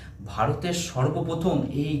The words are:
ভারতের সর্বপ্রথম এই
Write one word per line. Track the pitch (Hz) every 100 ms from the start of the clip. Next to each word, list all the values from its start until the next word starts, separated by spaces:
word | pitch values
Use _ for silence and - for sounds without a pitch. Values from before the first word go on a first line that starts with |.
| - - -
ভারতের | - 113 - 175 175 -
সর্বপ্রথম | 127 143 170 165 165 180 143 - 143
এই | 151 143